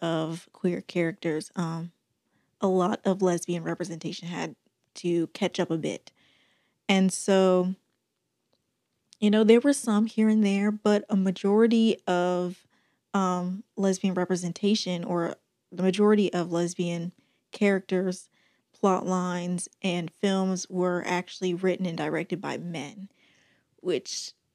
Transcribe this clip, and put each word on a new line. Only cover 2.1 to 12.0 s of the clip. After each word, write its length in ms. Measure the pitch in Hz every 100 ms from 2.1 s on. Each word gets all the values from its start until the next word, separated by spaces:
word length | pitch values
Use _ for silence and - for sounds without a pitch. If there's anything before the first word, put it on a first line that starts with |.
| _ _ _ _ _
a 80 | 196
lot 320 | 185 180 -
of 180 | 196 190
lesbian 420 | 185 175 - 170
representation 640 | 165 226 208 165 175 185 170
had 260 | 175 165 - _ _ _
to 320 | - 175 170 160
catch 300 | - 185 -
up 120 | 175
a 80 | 165
bit. 340 | 151 101 - _ _ _ _ _ _ _ -
And 240 | 190 190
so, 640 | - - 190 185 185 185 190 _ _ _ _ _ _ _ _ _ _ _ _ _ -
you 140 | 208
know, 100 | 214
there 180 | 214 233
were 120 | 285
some 340 | 277 - 208 220
here 220 | - 220
and 160 | 214
there, 260 | 202 196 202
but 340 | 208 214 208 202
a 80 | 196
majority 800 | 190 185 196 208 233 226 226 -